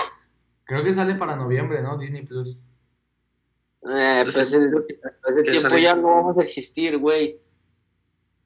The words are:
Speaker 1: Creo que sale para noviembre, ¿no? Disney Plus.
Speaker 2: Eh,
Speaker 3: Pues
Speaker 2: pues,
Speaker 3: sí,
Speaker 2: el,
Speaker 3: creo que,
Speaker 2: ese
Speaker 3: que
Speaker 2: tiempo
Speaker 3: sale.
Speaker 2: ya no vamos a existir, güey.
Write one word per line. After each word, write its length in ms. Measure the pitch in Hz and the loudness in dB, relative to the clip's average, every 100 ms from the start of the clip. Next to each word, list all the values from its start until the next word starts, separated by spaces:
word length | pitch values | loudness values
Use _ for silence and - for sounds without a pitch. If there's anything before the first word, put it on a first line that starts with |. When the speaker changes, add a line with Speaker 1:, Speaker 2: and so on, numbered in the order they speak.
| - - _ _ _ _ | 2 -12 _ _ _ _
Speaker 1:
Creo 180 | - 135 | -8 -4
que 120 | 170 | -2
sale 200 | 190 190 | 0 0
para 220 | 190 165 143 | -2 -4 -6
noviembre, 460 | 123 127 147 151 | -2 -2 -2 -4
¿no? 160 | 131 147 | -6 -8
Disney 260 | 139 143 | -8 -12
Plus. 340 | 135 127 127 - _ _ _ _ _ _ _ _ _ _ _ _ - | -12 -10 -10 -14 _ _ _ _ _ _ _ _ _ _ _ _ -6
Speaker 2:
Eh, 300 | 135 135 127 | 0 2 2
Speaker 3:
Pues 100 | 123 | 2
Speaker 2:
pues, 140 | 135 131 | 0 2
Speaker 3:
sí, 60 | 147 | 2
Speaker 2:
el, 140 | 143 | 4
Speaker 3:
creo 160 | 151 - | 0 -4
que, 80 | |
Speaker 2:
ese 480 | - 131 - 131 139 | -10 -16 -8 -2 0
Speaker 3:
que 60 | 139 | 2
Speaker 2:
tiempo 180 | 131 - | 2 2
Speaker 3:
sale. 140 | 170 | 4
Speaker 2:
ya 120 | 170 | 4
no 140 | 175 170 | 4 4
vamos 300 | 170 175 175 | 4 2 0
a 40 | |
existir, 560 | 160 - - - 165 147 | 0 -4 -10 -6 -2 0
güey. 400 | 147 156 151 - _ _ _ _ _ _ _ _ _ _ | 0 0 0 -6 _ _ _ _ _ _ _ _ _ _